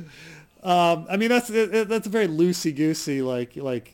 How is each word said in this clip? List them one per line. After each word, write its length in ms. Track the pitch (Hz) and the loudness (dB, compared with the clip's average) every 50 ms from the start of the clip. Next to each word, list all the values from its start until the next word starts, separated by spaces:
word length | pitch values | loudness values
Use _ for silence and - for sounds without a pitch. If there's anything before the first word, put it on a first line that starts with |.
| 175 151 - - 160 165 160 - - _ _ _ - | -16 -16 -20 -20 -20 -20 -20 -20 -20 _ _ _ -2
Um, 440 | 185 180 175 175 170 170 160 165 - | 2 4 4 4 4 2 0 -2 -4
I 80 | 185 | -2
mean, 120 | 202 220 226 | -2 0 2
that's, 200 | 240 240 240 - | 2 0 0 0
it, 240 | 214 226 220 185 190 | 0 0 0 2 0
it, 160 | 226 220 190 | 0 0 0
that's 200 | 226 226 214 220 | -2 -4 -4 -2
a 20 | |
very 160 | 190 226 214 | -2 0 0
loosey-goosey, 960 | 175 156 156 170 180 175 - - 165 147 131 156 156 160 156 - 147 143 135 131 | 0 2 2 2 2 2 0 -2 -4 -2 0 0 0 0 -2 -4 -4 -2 -2 -2
like, 320 | 127 127 123 123 120 - | -2 -2 -4 -6 -8 -10
like, 380 | 139 139 135 127 117 113 - | -8 -6 -6 -6 -6 -8 -12